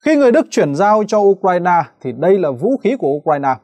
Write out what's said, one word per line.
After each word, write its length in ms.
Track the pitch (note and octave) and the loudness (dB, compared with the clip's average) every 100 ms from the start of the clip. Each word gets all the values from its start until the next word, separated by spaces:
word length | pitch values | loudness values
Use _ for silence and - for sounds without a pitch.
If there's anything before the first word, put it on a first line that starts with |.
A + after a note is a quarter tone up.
Khi 120 | - D4+ | 0 2
người 160 | C4+ | 4
Đức 140 | C4+ - | 2 0
chuyển 240 | - D#3+ | -2 -2
giao 280 | C#3+ G3+ G#3+ G#3+ | 0 0 0 0
cho 120 | G#3+ | 0
Ukraine 640 | G3+ F#3+ F#3+ F3+ F3 E3+ D3+ _ | 2 2 0 0 0 0 -2 _
thì 100 | C3 | -8
đây 260 | A#2+ D#3+ G3 | -2 0 2
là 120 | D#3+ | 0
vũ 260 | B2 F#3 C4+ | -2 -4 -2
khí 140 | G#3+ C4+ | -2 -2
của 120 | D3 | -4
Ukraine. 460 | D3 D#3+ D3 C#3 B2 | -4 -2 -2 -2 -4